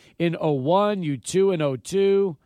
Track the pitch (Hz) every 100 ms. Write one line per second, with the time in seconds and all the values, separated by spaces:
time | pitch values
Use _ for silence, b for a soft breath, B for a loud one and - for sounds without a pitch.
0 | b - 170 165 160 139 131 185 208 208
1 | 160 135 - 185 196 180 147 131 - 190
2 | 196 196 196 147